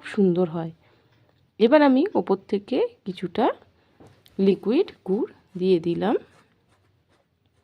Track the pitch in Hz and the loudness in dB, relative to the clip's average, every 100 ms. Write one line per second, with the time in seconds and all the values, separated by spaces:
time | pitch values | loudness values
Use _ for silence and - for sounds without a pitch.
0 | - - 190 170 175 165 165 - _ _ | -2 0 2 2 -2 -4 -10 -14 _ _
1 | _ _ _ _ _ - 220 302 285 262 | _ _ _ _ _ 0 4 6 6 2
2 | 370 - 180 196 - 202 202 269 480 - | 0 -2 -2 -4 -2 -6 -4 -4 -4 -8
3 | - 180 175 - 294 - _ _ _ _ | -14 -10 -8 -2 -2 -4 _ _ _ _
4 | - _ _ - 196 190 190 277 415 - | -20 _ _ -2 0 0 0 -2 -2 -6
5 | - 202 370 - _ 175 185 175 170 170 | -6 -4 -4 -12 _ -4 0 0 0 -4
6 | 185 339 - _ _ _ _ _ _ _ | -2 -4 -6 _ _ _ _ _ _ _
7 | _ _ _ _ _ _ | _ _ _ _ _ _